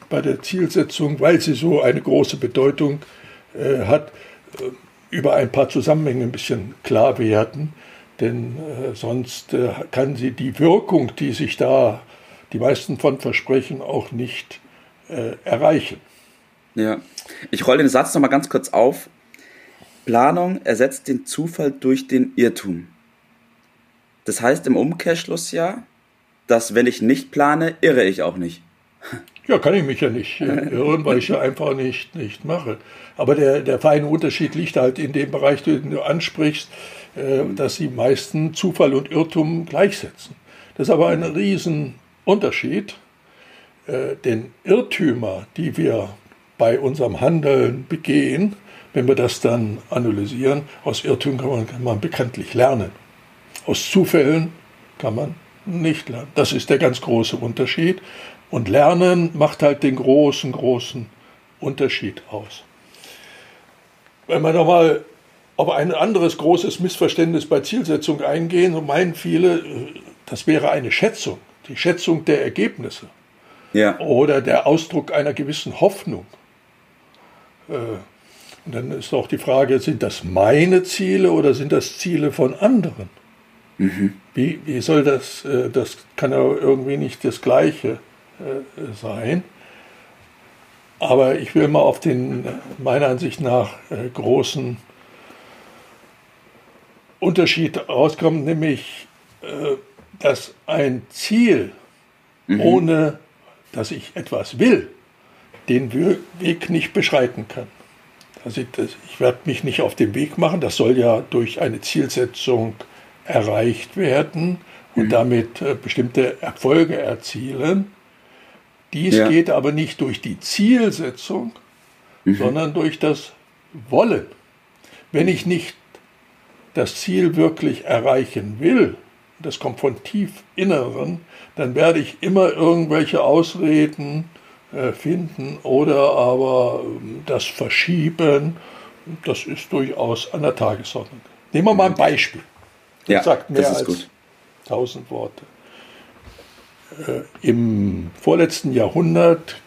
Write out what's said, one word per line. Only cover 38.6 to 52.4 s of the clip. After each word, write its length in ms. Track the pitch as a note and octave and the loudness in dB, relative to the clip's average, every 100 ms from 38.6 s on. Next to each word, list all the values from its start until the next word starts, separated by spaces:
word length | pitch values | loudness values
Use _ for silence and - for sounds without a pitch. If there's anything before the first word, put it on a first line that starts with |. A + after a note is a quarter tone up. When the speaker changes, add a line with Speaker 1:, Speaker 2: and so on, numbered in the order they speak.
| F#3+ - D3+ | -2 2 2
Speaker 1:
und 160 | C3+ C#3+ | 2 -2
Irrtum 540 | D#3+ D#3+ E3+ D#3 E3 E3+ | -2 0 0 -2 -4 -4
gleichsetzen. 720 | D3 G3+ - E2 - - - _ - - - | 0 0 0 -12 -16 -20 -20 _ -20 -12 -4
Das 120 | C3+ | 2
ist 40 | |
aber 140 | D#3 E3+ | 4 4
ein 140 | E3 | 2
Riesenunterschied, 1700 | E3 D#3+ G3+ F#3 F3 D3+ C3+ - _ _ - G3+ B2+ - B2+ F#3+ G3+ - _ _ _ _ - - _ _ - | -2 -2 0 0 -2 -4 -6 -12 _ _ 0 2 0 -2 -4 -6 -6 -14 _ _ _ _ -20 -20 _ _ -8
äh, 300 | C3 C3+ - | -6 -6 -4
denn 280 | C#3 A2 B2 _ | -2 -2 -6 _
Irrtümer, 800 | - A3+ B3 - D#3+ A#2+ G#2+ F#2 G#2 - | 2 2 0 -2 0 0 -4 -8 -10 -8
die 200 | E3 - | -6 -2
wir 320 | D#3+ A2+ G2+ - _ _ _ - | 0 0 -4 -12 _ _ _ 0
bei 200 | A#2 B2+ | 2 2
unserem 420 | C3+ C3 A#2+ E2+ | 0 0 -2 0
Handeln 640 | C#3 E3 C#3+ C3+ A#2+ C3 C3+ | 0 2 2 2 2 -2 -6
begehen, 680 | D#3 - C#3 C3+ C3+ G#3 - - - - | -6 0 2 2 0 -2 -4 -16 -20 -6
wenn 140 | - B2 | 0 2
wir 60 | |
das 260 | C3+ B2 - | 2 0 0
dann 380 | A#2 A#2+ A2 A2 - | 0 0 -2 -6 -6
analysieren, 720 | B2+ A#2 G2+ G2+ A#2+ C3 C#3+ D3+ - | -4 -2 -2 -4 -2 0 0 -4 -10
aus 200 | D3+ A2+ | -6 -4
Irrtümern 340 | C#3+ C3 C#3+ C3 | -2 -2 -2 -4
kann 100 | C3 | -2
man, 160 | A#2+ A2+ | -4 -4
kann 180 | B2 | -6
man 160 | B2 G#2+ | -4 -2
bekanntlich 520 | C3 - B2 F#2+ | -4 -4 -4 -6